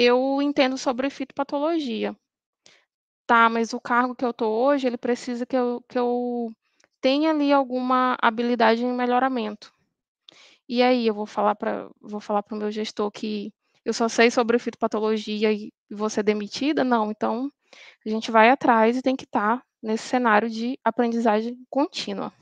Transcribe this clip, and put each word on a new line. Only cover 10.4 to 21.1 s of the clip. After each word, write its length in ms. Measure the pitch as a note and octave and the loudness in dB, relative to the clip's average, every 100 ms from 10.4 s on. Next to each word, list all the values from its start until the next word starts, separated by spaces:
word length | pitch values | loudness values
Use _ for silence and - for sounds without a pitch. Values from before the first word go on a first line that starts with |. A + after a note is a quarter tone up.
| - _ - | -20 _ -4
E 120 | A#3+ | 2
aí, 240 | B3 B3+ A3+ | 4 4 2
eu 80 | |
vou 100 | G#3 | -2
falar 300 | G#3+ - G3+ | -6 -2 0
pra, 340 | G#3 A3 G#3+ - - | 0 -4 -6 -10 -18
vou 220 | - G#3 | -12 -10
falar 220 | - G#3 | -4 -4
pro 140 | G#3 G#3+ | -4 -6
meu 140 | G#3+ | -6
gestor 400 | G#3+ G#3+ - G#3 | -6 -8 -6 -6
que 420 | - G#3+ G#3+ G#3+ - _ _ - | -6 -8 -6 -8 -14 _ _ -6
eu 60 | |
só 120 | A3 A3+ | -2 0
sei 240 | - A#3 | 4 4
sobre 280 | B3+ A3+ A#3+ | 4 0 0
fitopatologia 920 | - - A3+ G#3+ G#3+ A3 G#3+ G#3+ G#3+ | -2 -4 -4 -2 -2 -2 -4 -2 0
e 220 | G#3 G#3+ - - | -2 -6 -18 -14
vou 200 | G#3 G#3+ | -6 -4
ser 120 | G#3+ | -2
demitida? 600 | G#3 G#3 G3+ - C#4 D4 | 0 -2 -2 -4 -2 0
Não, 260 | B3+ A#3+ G#3+ | 2 0 -2
então 400 | G#3+ A3 A3+ C#4 - _ - - - | -4 -4 -4 -6 -12 _ -20 -20 -14
a 40 | A3 | -6
gente 200 | A3 A3+ | -6 2
vai 200 | A3 A3 | 6 6
atrás 440 | C#4 C#4 A3+ A3 | 6 4 6 4
e 60 | B3 | 2
tem 140 | C4 C4 | 0 -2
que 80 | - | -4
tá 360 | A#3+ G#3 B3 - _ | -2 0 -2 -6 _
nesse 240 | A3 A3+ - | -6 -6 -2
cenário 440 | B3+ A#3+ G#3 A3+ | 0 4 4 2
de 280 | A3 A#3+ C4+ | -4 -6 -4
aprendizagem 720 | A3+ A3+ A#3+ | -2 0 0